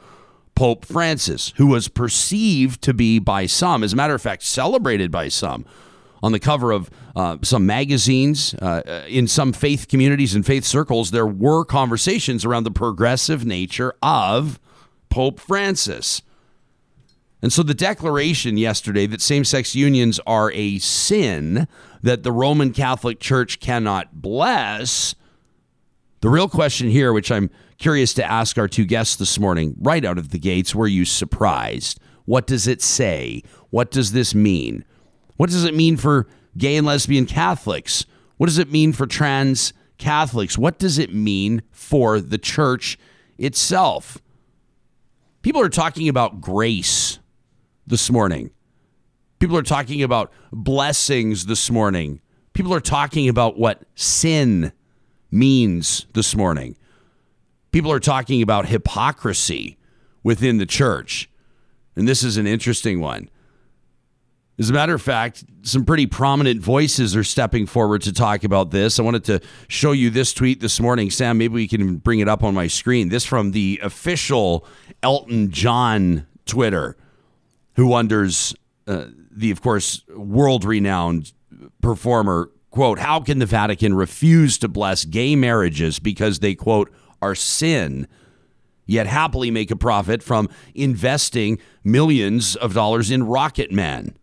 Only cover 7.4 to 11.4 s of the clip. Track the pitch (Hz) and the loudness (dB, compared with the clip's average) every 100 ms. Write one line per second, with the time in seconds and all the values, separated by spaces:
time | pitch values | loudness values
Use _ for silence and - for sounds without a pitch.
7.4 | - 123 98 117 143 135 113 131 139 147 | 0 2 4 2 0 0 2 2 2 0
8.4 | - - 90 82 - 82 71 127 117 - | -4 -4 -4 -4 -6 -12 -4 -2 0 2
9.4 | 131 - 147 147 - 135 135 143 127 101 | 0 0 -2 -2 0 2 4 2 2 0
10.4 | 180 135 127 139 156 117 98 117 110 98 | 0 0 0 -2 0 -2 0 0 -2 0